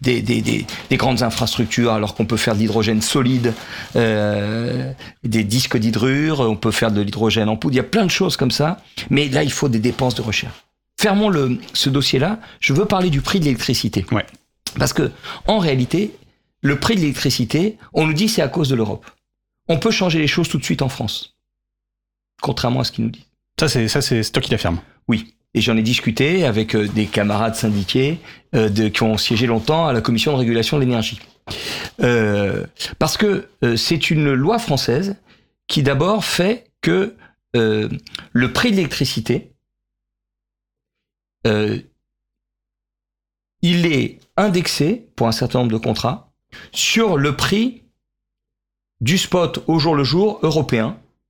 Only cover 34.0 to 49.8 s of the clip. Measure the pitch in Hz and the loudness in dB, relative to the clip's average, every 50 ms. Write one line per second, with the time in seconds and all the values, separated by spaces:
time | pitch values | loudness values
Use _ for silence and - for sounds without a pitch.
34 | - - 170 156 151 143 135 127 139 170 233 226 226 - 143 131 - - 117 147 | 0 0 2 2 2 2 2 2 2 2 2 0 0 0 -2 0 0 0 0 0
35 | 190 196 196 - _ _ _ _ _ _ _ _ _ - - 156 135 139 139 131 | 0 -2 -6 -8 _ _ _ _ _ _ _ _ _ -4 -2 0 2 2 2 2
36 | 160 185 214 214 - - - - 175 196 226 254 - _ _ _ - 165 175 185 | 2 2 2 0 0 -2 0 0 0 0 0 -2 -6 _ _ _ 0 0 2 2
37 | 196 226 - - - - _ _ _ _ - 120 113 110 107 107 107 - - - | 0 -2 -4 -10 -20 -20 _ _ _ _ 0 2 2 2 2 0 -2 -2 -6 -8
38 | - - - - - - - 117 123 123 - - - 247 202 190 170 131 - - | -10 -12 -16 -16 -10 -4 0 0 0 0 0 0 0 2 2 2 0 0 -2 -2
39 | 135 - - 120 110 - 123 - - - _ _ _ _ _ _ _ _ _ _ | -4 -2 -2 -2 -2 -2 -2 -2 -4 -8 _ _ _ _ _ _ _ _ _ _
40 | _ _ _ _ _ _ _ _ _ _ _ _ _ _ _ _ _ _ _ _ | _ _ _ _ _ _ _ _ _ _ _ _ _ _ _ _ _ _ _ _
41 | _ _ _ _ _ _ _ _ - 117 107 107 107 104 104 - - - _ _ | _ _ _ _ _ _ _ _ 0 0 2 2 2 0 -2 -4 -6 -12 _ _
42 | _ _ _ _ _ _ _ _ _ _ _ _ _ _ _ _ _ _ _ _ | _ _ _ _ _ _ _ _ _ _ _ _ _ _ _ _ _ _ _ _
43 | _ _ _ _ _ _ _ _ _ _ _ _ - 175 175 175 170 170 151 127 | _ _ _ _ _ _ _ _ _ _ _ _ 0 2 2 2 2 2 2 2
44 | 117 - - - _ _ _ 170 202 214 175 180 - - - - 143 165 226 240 | 0 -2 -4 -10 _ _ _ 0 2 2 2 0 0 -2 0 0 0 0 0 -2
45 | - - _ - 120 113 110 - 131 120 - 127 123 117 110 110 - 117 110 - | -6 -8 _ 0 0 0 0 0 -2 0 0 0 0 0 0 0 -2 -2 -2 -2
46 | - 117 156 - - _ _ _ _ _ - - - - - - - - - 226 | -2 -2 -4 -4 -8 _ _ _ _ _ -20 -20 -20 -12 -6 -4 -2 0 2 2
47 | 226 208 175 139 139 151 143 - 147 135 190 214 226 254 233 - - _ _ _ | 2 2 2 2 2 0 0 0 0 0 2 2 0 0 -2 -6 -14 _ _ _
48 | _ _ _ _ _ _ _ _ _ _ _ _ _ _ _ _ _ _ _ - | _ _ _ _ _ _ _ _ _ _ _ _ _ _ _ _ _ _ _ -4
49 | 113 117 180 185 - - 180 180 170 - - - - - 160 160 | 0 0 0 0 0 0 0 0 0 0 -2 -4 -2 0 0 2